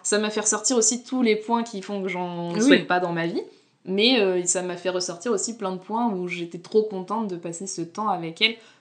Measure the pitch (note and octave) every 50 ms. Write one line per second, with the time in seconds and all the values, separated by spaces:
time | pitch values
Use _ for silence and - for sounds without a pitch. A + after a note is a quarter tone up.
0 | - - G#3 G#3 G#3+ G#3+ G#3+ A3 G#3 - - G#3 G#3+ - C4 A#3+ A3 - B3 A#3+
1 | - - C4+ B3+ A#3+ A3+ G#3+ G#3+ - - A3+ A#3 A#3 - - G3 F#3 - G3+ G3+
2 | F#3+ F#3+ F3+ F3+ F3+ F3 F3 F3 F3 F3 E3+ E3+ A3 C4+ C#4+ G#3 D#3+ - F3+ F3+
3 | F3+ F3 E3+ E3 E3 E3+ F#3 D4+ - - - - _ _ _ _ _ F3+ F#3+ G3
4 | G#3+ A#3+ C4 A#3+ G3+ F#3+ F#3 F3+ F3+ F3 - F#3+ F3+ F3+ F3 F3 - F#3 F3+ F#3
5 | F3+ - E3+ E3+ - B3 A#3 F#3+ - - A3 - G#3 F#3+ F#3 F3+ F3+ - G#3 A3+
6 | A#3+ A#3 G3+ F3+ F3+ F3 F3 F3 E3+ E3+ - F3 E3+ - - A3 G#3+ G#3+ F#3+ F#3+
7 | F3+ F3+ G3+ A3+ A3+ G3+ F3+ E3+ E3+ F3 E3 - G3 F#3 - - E3 E3 - -
8 | G#3+ G#3+ F#3+ F3 E3 D#3+ D#3+ - G#3+ A3 A3+ - - - - _